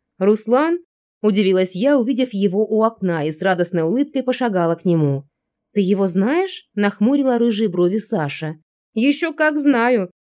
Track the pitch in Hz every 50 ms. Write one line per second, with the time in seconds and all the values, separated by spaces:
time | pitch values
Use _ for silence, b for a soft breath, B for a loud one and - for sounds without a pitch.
0 | _ _ _ - 190 202 220 214 - 220 233 262 302 330 339 349 - _ _ _
1 | _ _ _ - - 208 196 202 208 190 190 185 190 185 - 180 226 277 294 269
2 | 226 233 269 220 262 247 - 196 196 202 175 202 220 - 220 214 220 226 226 -
3 | 190 180 170 160 147 156 151 - - 196 185 170 175 170 185 170 160 160 208 262
4 | 285 - - 269 254 247 247 - 254 233 196 180 170 165 170 160 - 185 170 165
5 | 151 139 139 135 139 _ _ _ _ _ _ _ _ _ - 208 196 180 202 190
6 | 196 190 165 190 190 233 285 349 381 370 - - - _ - 202 202 202 202 -
7 | 208 240 285 285 269 262 247 233 233 240 214 202 226 202 165 175 175 175 196 220
8 | 202 - 226 185 151 139 - - 160 156 156 156 _ _ _ _ _ _ - 220
9 | 233 277 285 - 339 320 302 311 311 311 294 302 277 285 269 233 233 247 254 220
10 | 185 175 _ _